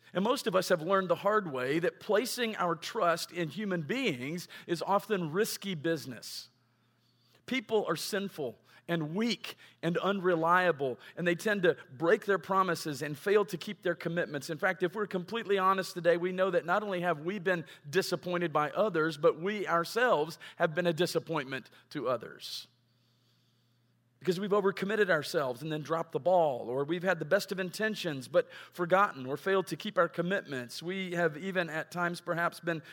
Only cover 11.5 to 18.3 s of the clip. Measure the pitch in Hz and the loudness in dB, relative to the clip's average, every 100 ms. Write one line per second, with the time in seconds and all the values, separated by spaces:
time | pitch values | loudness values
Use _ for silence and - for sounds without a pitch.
11.5 | 202 175 143 - 127 165 226 - 190 - | 2 4 2 -2 -2 2 4 4 0 2
12.5 | 190 185 160 160 135 147 151 202 208 202 | 2 2 0 -4 -4 -6 -4 2 4 2
13.5 | 175 - 196 180 170 165 170 127 143 147 | -4 -8 -4 -4 -2 -2 -2 -2 -4 -6
14.5 | 151 190 185 175 - 208 190 175 226 190 | -2 -2 0 -2 -2 -4 -4 -6 -6 0
15.5 | 202 190 190 180 180 170 170 180 185 190 | 2 4 2 0 0 2 4 2 0 2
16.5 | 175 165 202 208 180 175 147 165 208 175 | 2 2 0 0 -2 0 0 -2 -4 0
17.5 | 175 - - 147 175 - 175 180 | -2 -4 -14 -2 0 0 -2 -2